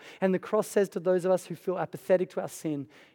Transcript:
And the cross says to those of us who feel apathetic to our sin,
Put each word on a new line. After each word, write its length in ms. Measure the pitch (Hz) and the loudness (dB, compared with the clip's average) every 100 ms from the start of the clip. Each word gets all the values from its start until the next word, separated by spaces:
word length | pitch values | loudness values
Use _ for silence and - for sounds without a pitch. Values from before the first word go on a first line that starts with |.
| - - | -8 -2
And 140 | 190 | 0
the 60 | 180 | 0
cross 280 | - 214 208 | 0 0 2
says 220 | 214 190 | 2 0
to 100 | 190 | 0
those 260 | 170 185 175 | 2 2 2
of 60 | |
us 140 | 185 - | 0 0
who 80 | |
feel 240 | 165 - 185 | -10 -6 -4
apathetic 540 | 160 - - 185 185 | -4 -6 2 2 2
to 100 | - | -4
our 60 | 180 | -8
sin, 400 | - 165 143 135 - - | -6 -4 -4 -6 -14 -20